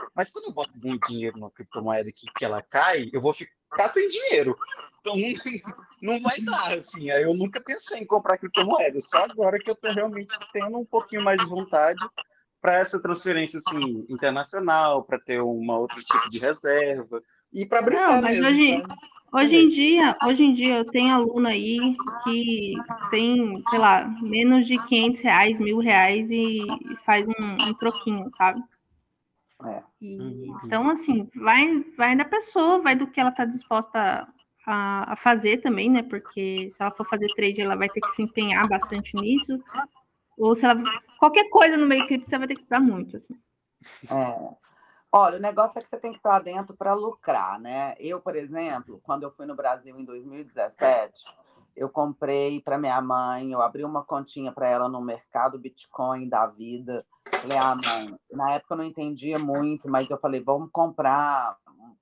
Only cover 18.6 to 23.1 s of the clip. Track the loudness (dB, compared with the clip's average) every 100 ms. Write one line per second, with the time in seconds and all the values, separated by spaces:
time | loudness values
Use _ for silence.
18.6 | 6 4 -2 -14 -20 -20 _ 2 6 8
19.6 | 8 8 4 6 6 4 2 6 6 6
20.6 | 2 2 0 2 4 4 2 2 2 2
21.6 | 0 0 0 -2 -4 -6 -2 -2 0 -2
22.6 | -4 -6 -8 -8 -2